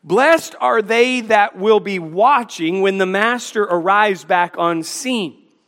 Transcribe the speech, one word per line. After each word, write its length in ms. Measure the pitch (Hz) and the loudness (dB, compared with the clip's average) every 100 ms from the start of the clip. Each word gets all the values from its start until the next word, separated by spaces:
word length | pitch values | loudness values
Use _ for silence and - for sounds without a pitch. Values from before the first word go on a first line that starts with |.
"Blessed 500 | 156 196 285 330 - - | 0 2 4 2 -2 -4
are 200 | 247 233 | 0 0
they 400 | 208 226 247 254 | 0 2 2 0
that 340 | 220 220 208 190 | 0 2 2 -2
will 240 | 208 214 | 2 2
be 180 | 185 190 | 2 -6
watching 840 | 160 170 240 285 240 - 160 190 | -6 0 2 2 -2 -6 -4 0
when 160 | 196 190 | 0 0
the 80 | 185 | 0
master 580 | 196 220 240 - 220 | 2 0 -2 -4 -4
arrives 600 | 196 175 170 202 214 180 | 0 0 2 2 2 -2
back 300 | - 180 175 - | -2 0 0 -2
on 260 | 170 165 | -2 -2
scene." 520 | 160 - 254 240 170 - _ _ | -6 -8 -6 -4 -6 -10 _ _